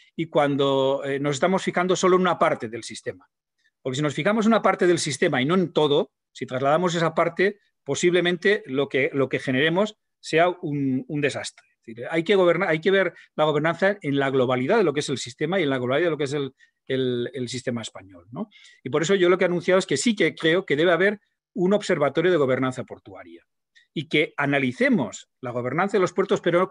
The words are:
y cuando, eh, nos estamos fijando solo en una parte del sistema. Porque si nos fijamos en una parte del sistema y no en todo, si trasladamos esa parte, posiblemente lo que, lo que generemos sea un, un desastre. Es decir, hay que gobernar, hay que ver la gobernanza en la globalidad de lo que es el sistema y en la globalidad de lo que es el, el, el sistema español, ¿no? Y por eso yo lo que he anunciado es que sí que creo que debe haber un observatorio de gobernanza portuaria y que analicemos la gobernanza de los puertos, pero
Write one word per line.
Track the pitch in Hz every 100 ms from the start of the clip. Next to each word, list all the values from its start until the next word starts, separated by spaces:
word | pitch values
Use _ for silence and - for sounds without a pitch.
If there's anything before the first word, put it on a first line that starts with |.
| _
y | - 160
cuando, | 165 143 139 139 135 135 139
eh, | 139 139
nos | 143
estamos | 139 175 190
fijando | - 180 180 180
solo | 190 185
en |
una | 185 165
parte | 165 143 117
del | 113
sistema. | - 107 - 95 _ _ _ _ _ _
Porque | 135 127
si |
nos | 151
fijamos | 143 165 220 214
en |
una | 220
parte | 202 190 180
del | 170
sistema | 160 139 - 143
y |
no | 131
en | 185 170
todo, | - 151 143 226 _ _
si | - 131
trasladamos | 127 139 156 180
esa | 170 165
parte, | 160 165 165 185 202 _ _
posiblemente | - 135 175 175 175 175 190 208 175
lo | 131 139
que, | 135 139
lo | 143 131
que | 135
generemos | - 127 156 170 214 - _ _
sea | - 156 175
un, | 175 160 147 139 131 127
un | 147
desastre. | 143 120 - - _ _
Es | -
decir, | 113 131
hay | 165
que | 165
gobernar, | 202 175 165 190
hay | 160
que | 175
ver | 196 185 - -
la | -
gobernanza | 156 151 156 165 196 202
en | 151 139
la | 139
globalidad | 131 123 127 131 226
de |
lo | 175
que | 139
es | 139
el | 123
sistema | - - 156 190
y |
en | 151
la | 131
globalidad | 123 139 175
de |
lo | 151
que |
es | 143
el, | 151 139 - _ _ -
el, | 131 127 123 120
el | 131 123
sistema | 127 127 120
español, | 110 - 95 92 90
¿no? | 135 220 - - _
Y | -
por | 147
eso | 160
yo | 196 175
lo | 180
que |
he | 185
anunciado | 175 - 185
es | -
que | 143
sí | -
que | 214 165
creo | 156 160 170 185
que | 143
debe | 175
haber | 165 196 208 _ _ _
un | - 185
observatorio | 202 202 170 143 135 170
de | 175
gobernanza | 131 127 131 131
portuaria | 107 98 - 92 90 85 _ _ _ _ _
y | - 135
que | 156 151 -
analicemos | 143 143 131 117 269 220 110 95 - _
la | 123
gobernanza | 120 123 147 196 214
de |
los | 180
puertos, | - 190 185
pero | 180 170 185